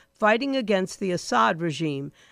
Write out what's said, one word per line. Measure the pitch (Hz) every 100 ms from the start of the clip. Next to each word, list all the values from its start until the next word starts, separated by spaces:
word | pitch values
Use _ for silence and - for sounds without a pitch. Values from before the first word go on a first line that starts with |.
| _
fighting | - 214 226 277 269
against | 208 196 185 -
the | 196
Assad | 175 - 240 220 170
regime | 170 139 160 139 143 - _